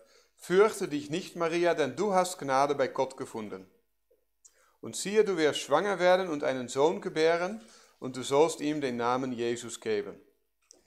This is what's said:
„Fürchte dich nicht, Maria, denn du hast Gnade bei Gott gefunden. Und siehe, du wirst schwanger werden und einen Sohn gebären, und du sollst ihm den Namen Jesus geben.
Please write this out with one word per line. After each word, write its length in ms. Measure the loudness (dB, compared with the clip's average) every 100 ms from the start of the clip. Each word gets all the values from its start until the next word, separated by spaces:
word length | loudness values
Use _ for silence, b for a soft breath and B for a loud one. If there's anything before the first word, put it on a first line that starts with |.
| b b b _
„Fürchte 500 | 0 4 4 2 -6
dich 220 | -6 -4
nicht, 260 | -6 -8 -4
Maria, 380 | -2 2 2
denn 240 | 2 0 0
du 160 | 0
hast 260 | 2 0 -4
Gnade 360 | 0 2 2 2
bei 120 | 0
Gott 300 | 0 -4 -4
gefunden. 520 | -10 -10 -10 -12 -16 _ _ _ _ _ _ _ b b b b
Und 160 | -12 -8
siehe, 300 | 0 2 2
du 100 | 2
wirst 240 | 2 2
schwanger 400 | 0 0 2 2
werden 300 | 4 4 2
und 160 | -2 -2
einen 240 | -4 -4
Sohn 320 | 2 2 2
gebären, 600 | -4 0 2 2 -2 -6 B B B B
und 160 | -10 -8
du 80 |
sollst 380 | 0 4 4 2
ihm 180 | -4 -2
den 160 | -4 -2
Namen 380 | 0 0 -2
Jesus 480 | -4 -2 -4 -8 -10
geben. 360 | -4 -4 -4 -12 _ _ _ _ _ b